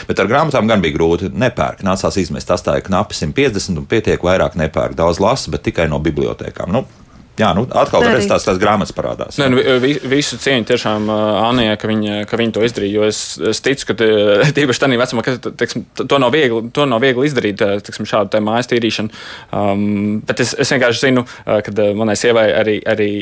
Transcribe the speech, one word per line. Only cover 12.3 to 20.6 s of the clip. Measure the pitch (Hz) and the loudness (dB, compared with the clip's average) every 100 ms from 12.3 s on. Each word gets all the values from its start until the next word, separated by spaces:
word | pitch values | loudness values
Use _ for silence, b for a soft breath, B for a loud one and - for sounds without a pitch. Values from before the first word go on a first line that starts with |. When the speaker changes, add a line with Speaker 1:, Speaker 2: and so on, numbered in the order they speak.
| 113 | -2
Speaker 3:
viņa | 117 | 0
to | 104 | 0
izdarīja, | 117 113 101 | 0 0 -2
jo | 104 107 | 2 0
es, | 104 - - | 0 -6 -4
es | 92 107 | -4 -2
ticu, | 135 135 - | -2 -2 -4
ka | 101 | 0
te-, | 110 107 104 101 143 | 2 4 4 4 4
<laughs> | |
tīpaši | 139 143 120 | 2 0 2
tādā | 139 120 | 0 2
vecumā, | 123 120 | 0 -2
ka, | 123 123 | -2 -4
te-, | 104 - | -6 -4
teiksim, | 120 120 95 - | -4 -4 -8 -8
t-, | 131 | 0
to | 143 | 2
nav | 123 | 4
viegli, | 160 113 113 117 | 4 2 0 -2
to | 143 143 | -2 0
nav | 113 | 2
viegli | 135 123 147 | 2 2 0
izdarīt, | 127 104 98 | 0 -2 0
uh, | 104 101 | 0 -2
teiksim, | - - 107 | -6 -10 -2
šādu | 110 98 | -2 0
te | 107 | 0
mājas | 107 113 123 | 0 0 0
tīrīšanu. | 120 113 - 110 B B B B | 0 0 -2 -6 B B B B
Um, | 98 101 101 104 104 104 107 | -2 0 0 0 0 -2 -2
bet | - - | -4 -2
es, | 123 | -2
es | - | -2